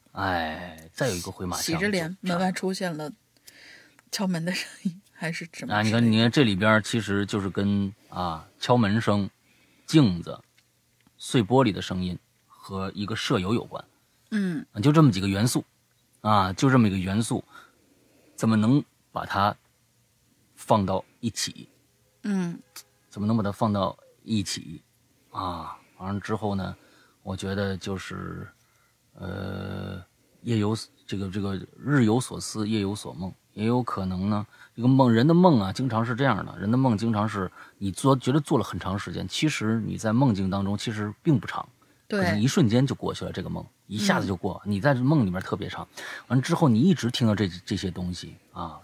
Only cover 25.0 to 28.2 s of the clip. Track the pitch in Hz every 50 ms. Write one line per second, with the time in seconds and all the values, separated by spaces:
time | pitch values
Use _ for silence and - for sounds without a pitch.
25 | _ _ _ _ _ _ - - 95 92 87 85 80 - - - _ _ _ -
26 | - 95 98 101 - - 107 104 110 104 101 98 92 92 92 - _ _ _ _
27 | _ _ _ _ _ 95 92 92 - 95 98 98 101 98 95 90 - 101 98 92
28 | - - - 95